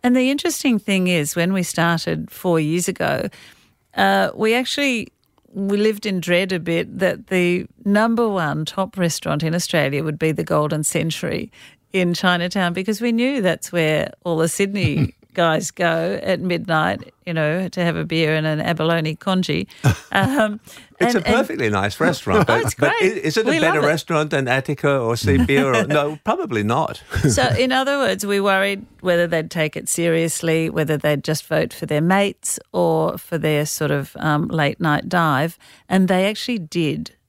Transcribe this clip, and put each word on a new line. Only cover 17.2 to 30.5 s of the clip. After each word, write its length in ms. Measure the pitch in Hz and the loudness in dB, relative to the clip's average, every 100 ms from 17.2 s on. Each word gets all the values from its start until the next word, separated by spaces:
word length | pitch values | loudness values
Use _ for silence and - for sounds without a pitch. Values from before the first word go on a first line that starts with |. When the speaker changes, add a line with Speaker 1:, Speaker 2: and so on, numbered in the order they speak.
| - | -6
Speaker 1:
you 80 | |
know, 340 | 165 151 170 185 | -2 0 0 -4
to 140 | - | -2
have 120 | 175 160 | -2 0
a 80 | |
beer 320 | 160 165 156 156 | -2 0 2 2
and 100 | 156 | 0
an 120 | 151 | -2
abalone 540 | 165 165 160 165 156 156 | -2 0 2 0 0 -4
congee. 520 | - 185 180 165 - - | -2 0 0 -2 -4 0
Speaker 2:
<laughs> 140 | - 92 - | 0 0 -2
Speaker 1:
Um, 480 | - - 277 220 208 - - - _ | 0 2 2 0 -2 -14 -20 -20 _
Speaker 2:
It's 140 | 233 | 0
Speaker 1:
and, 100 | 233 | 2
Speaker 2:
a 60 | - | 2
perfectly 380 | 240 - - 117 | 2 2 0 0
Speaker 1:
and 60 | |
Speaker 2:
nice 260 | 101 101 - | 2 0 0
restaurant, 420 | 160 160 - 208 | 0 0 0 2
Speaker 1:
<laughs> 80 | - | 4
Oh, 40 | - | 2
Speaker 2:
but, 60 | 233 | 0
Speaker 1:
it's 80 | - | 0
Speaker 2:
but 220 | - 466 | 0 2
Speaker 1:
great. 160 | 208 | 2
Speaker 2:
i-, 60 | 220 | 2
is 180 | 156 156 | -2 0
it 80 | 226 | 2
Speaker 1:
We 120 | 320 | 2
Speaker 2:
a 20 | |
better 140 | 320 160 | 2 2
Speaker 1:
love 80 | 147 | 2
it. 20 | |
Speaker 2:
restaurant 440 | 156 - 165 151 | 0 0 -2 0
than 160 | 139 131 | 0 0
Attica 500 | 131 135 143 143 139 | 0 0 -2 0 0
or 160 | 113 117 | 0 0
Seabia? 520 | 107 135 85 139 135 | 2 2 4 2 4
Or, 180 | 120 123 | 2 2
Speaker 1:
<laughs> 0 | |
Speaker 2:
no, 300 | 147 147 156 | 0 0 -4
probably 400 | - 294 320 117 | -4 -2 -2 -2
not. 380 | 104 123 151 - - | 0 0 -2 -6 -8
<laughs> 160 | - 143 | 0 2
Speaker 1:
So, 140 | 113 254 - | 2 2 2
in 120 | 254 | 0
other 280 | 254 269 285 | 0 0 0
words, 260 | 247 190 202 | 0 -2 -2
we 140 | 202 | 0
worried 460 | 196 190 196 196 214 - | 2 2 0 -4 -10 -8
whether 260 | 180 170 175 | 0 2 2
they'd 240 | 165 160 | 0 -2
take 260 | 175 156 - | -2 -4 -4
it 100 | - | -6
seriously, 840 | - 170 165 165 - 165 | -2 0 2 0 -2 0